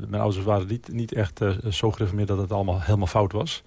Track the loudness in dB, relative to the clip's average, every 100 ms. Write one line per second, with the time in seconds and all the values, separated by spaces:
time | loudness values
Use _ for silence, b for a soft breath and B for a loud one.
0 | -4 0 0 0 2 2 0 -4 -6 -6
1 | -4 -2 -2 0 0 0 -2 0 0 0
2 | 0 0 0 0 0 0 0 0 2 2
3 | 4 2 2 0 -4 -6